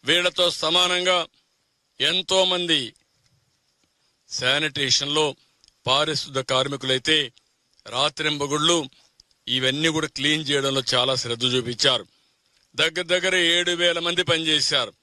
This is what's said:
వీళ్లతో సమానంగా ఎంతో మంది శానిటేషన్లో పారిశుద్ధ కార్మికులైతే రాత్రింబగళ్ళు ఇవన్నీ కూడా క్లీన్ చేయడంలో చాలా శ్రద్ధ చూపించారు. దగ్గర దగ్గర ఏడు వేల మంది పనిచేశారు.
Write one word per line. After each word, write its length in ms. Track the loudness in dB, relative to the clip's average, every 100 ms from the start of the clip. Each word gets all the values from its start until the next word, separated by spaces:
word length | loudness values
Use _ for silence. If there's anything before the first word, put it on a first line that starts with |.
| 2
వీళ్లతో 380 | 2 2 2 0 0
సమానంగా 560 | 0 2 2 0 2 0 -2 _ _ _ _ _ _ _ -2
ఎంతో 280 | -2 0 2 2
మంది 280 | 0 0 0 -2 -12 _ _ _ _ _ _ _ _ _ _ _ _ _ -4
శానిటేషన్లో 880 | 0 0 0 -2 0 0 0 0 -2 -4 _ _ _ _ -2
పారిశుద్ధ 500 | 0 0 -2 -4 -6 0
కార్మికులైతే 680 | 0 0 -4 -2 -2 2 0 0 _ _ _ _ _ -10
రాత్రింబగళ్ళు 840 | -2 -2 -2 -4 -2 -2 0 2 2 0 _ _ _ _ _ -6 -2
ఇవన్నీ 320 | 0 0 0 0
కూడా 120 | -4 -2
క్లీన్ 280 | 0 0 0
చేయడంలో 340 | 0 0 -2 -2
చాలా 220 | 0 0 -2
శ్రద్ధ 220 | -4 -2 0
చూపించారు. 500 | 0 -2 0 0 0 -4 _ _ _ _ _ _ -2
దగ్గర 240 | -2 -2 -2
దగ్గర 220 | 0 2 2 2
ఏడు 180 | 2 2 0
వేల 160 | 0 0 -2
మంది 160 | -2 0
పనిచేశారు. 640 | 0 2 0 0 0 -2 -8